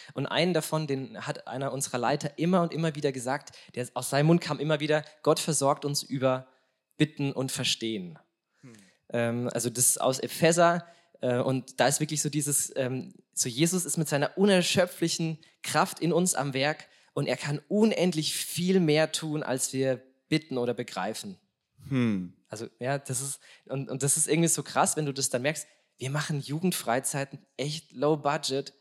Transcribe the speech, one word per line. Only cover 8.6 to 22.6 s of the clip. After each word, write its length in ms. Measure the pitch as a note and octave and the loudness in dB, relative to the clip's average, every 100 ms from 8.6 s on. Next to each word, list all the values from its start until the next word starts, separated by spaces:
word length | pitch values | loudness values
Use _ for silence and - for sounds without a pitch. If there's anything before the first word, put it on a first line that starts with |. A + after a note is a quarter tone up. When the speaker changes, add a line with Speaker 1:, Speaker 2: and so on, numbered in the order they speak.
Speaker 2:
Hm. 100 | C3 A#2 _ _ - | -20 -20 _ _ -6
Speaker 1:
Ähm, 380 | A#2+ A#2 A#2+ A#2+ | -2 0 0 -2
also 180 | A#2+ A#2 | -2 -2
das 160 | A#2+ B2 | 2 2
ist 100 | - | 2
aus 180 | B2 C3 | 0 0
Epheser, 680 | - - E3 E3 E3+ E3+ - - _ - | -4 2 4 6 6 4 -2 -16 _ -4
äh, 180 | B2+ B2 | 0 2
und 420 | C3 C3 A#2+ - | 2 0 -4 2
da 80 | B2+ | 2
ist 120 | - | 4
wirklich 220 | D3+ D3+ | 0 -2
so 60 | D3+ | -2
dieses, 420 | C#3+ C#3+ C#3+ - - | -2 0 0 -2 -2
ähm, 360 | B2+ B2+ - - _ | -2 -4 -6 -16 _
so 140 | - C3 | -4 -4
Jesus 360 | A#2 E3+ F3+ | 2 2 2
ist 120 | E3+ E3+ | -2 -2
mit 120 | D3+ | 0
seiner 300 | C#3+ C#3+ - | 2 0 4
unerschöpflichen 1000 | G3+ F#3 E3+ - F3+ - E3 - E3 D#3+ _ _ | 6 6 4 2 2 0 -2 0 -2 -4 _ _
Kraft 380 | - D3+ F#3+ - | -2 2 2 0
in 120 | D#3+ | 2
uns 220 | E3 F3+ | 2 2
am 200 | - C#3+ | 0 -2
Werk 320 | C3 C#3+ D#3 - _ _ | 0 -2 -2 -10 _ _
und 120 | - C#3 | -4 -2
er 100 | B2 | -2
kann 240 | C#3+ D3 - | -4 -6 -2
unendlich 680 | G3+ A3 - F3+ D#3 D3+ | 2 4 4 2 2 -2
viel 440 | - - - F3+ F#3+ | -4 -6 -2 2 4
mehr 300 | E3 D3 D#3 | 6 4 2
tun, 300 | - D#3+ D3+ | -2 -4 -4
als 300 | - C3 - | -2 -2 -2
wir 300 | C3 C3 B2 - _ _ | 0 0 -2 -6 _ _
bitten 300 | D#3 - C3 | -4 -2 -2
oder 160 | A#2+ | -2
begreifen. 640 | A#2 A#2+ - F#2+ A2 G2+ F#2 _ _ _ _ A2 | -2 -6 -4 -4 -6 -10 -16 _ _ _ _ -4
Speaker 2:
Hm. 460 | C3+ A#2+ G2 F2+ - _ | 0 2 0 -4 -12 _
Speaker 1:
Also, 180 | G#2+ | -12